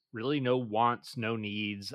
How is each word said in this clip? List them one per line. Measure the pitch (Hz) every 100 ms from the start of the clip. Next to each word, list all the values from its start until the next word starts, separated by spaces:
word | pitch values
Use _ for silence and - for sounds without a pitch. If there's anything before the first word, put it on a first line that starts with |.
| _
really | 110 123 147
no | 127 127
wants, | 117 107 120 120 - 135
no | 110 113
needs | 104 104 104 101 98